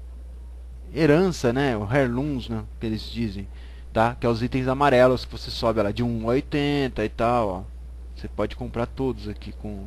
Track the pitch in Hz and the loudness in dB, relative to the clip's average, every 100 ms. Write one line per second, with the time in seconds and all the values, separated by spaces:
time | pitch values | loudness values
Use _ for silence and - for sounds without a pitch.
0 | - - - - - - - - - 143 | -14 -14 -14 -14 -14 -14 -14 -14 -6 4
1 | 156 151 190 - 120 127 139 107 101 143 | 6 8 6 2 2 2 2 0 2 2
2 | 127 120 147 131 110 113 107 - 113 107 | 2 0 -2 -4 -4 -6 -6 -6 -4 -4
3 | - 113 113 95 98 - - - - 113 | -6 -4 -4 -4 -10 -12 -16 -16 -2 2
4 | 113 123 120 113 123 131 127 131 143 127 | 2 2 0 2 0 0 0 4 6 8
5 | 127 127 - 117 - - 117 110 101 107 | 8 6 -2 -10 -8 -2 2 2 2 0
6 | 120 117 110 131 - 147 143 143 135 117 | -2 0 2 0 0 0 2 2 0 -2
7 | 107 - 117 120 104 92 104 - - - | -4 0 2 2 2 -2 -8 -12 -14 -14
8 | - - 107 - 107 - 123 117 120 - | -14 -12 -8 -2 -4 -4 -6 -4 -4 -2
9 | 131 110 104 101 104 - 107 101 | -2 -2 -6 -10 -12 -10 -10 -10